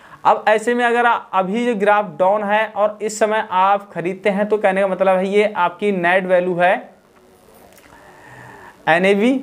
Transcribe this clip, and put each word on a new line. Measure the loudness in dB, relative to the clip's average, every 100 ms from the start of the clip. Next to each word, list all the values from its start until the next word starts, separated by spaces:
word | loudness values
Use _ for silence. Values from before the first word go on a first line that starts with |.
| -20 -2
अब | 0 2 2
ऐसे | 0 0
में | 0 0
अगर | 2 0
आ-, | 0 -2
अभी | -4 -2 -2 -2
जो | 0
graph | 2 2 0 -2
down | 0 0
है | 0 -2 -2
और | -2 -4 -4
इस | -8 -2
समय | -2 -2 -2
आप | 0 2 0 -4
खरीदते | -8 -6 -4 -2
हैं | -2 0
तो | 0
कहने | 0 0
का | -2
मतलब | 0 2 2
है | 2
ये | 0 0 0
आपकी | -4 -2 -4
net | 0 0 0 2
value | 0 0 2
है, | 2 0 -4 -20 _ _ _ _ _ -20 -20 -20 -20 -20 -20 -20 -20 -20 -20 -20 -20 -6 0
एनएवी, | 2 2 2 2 0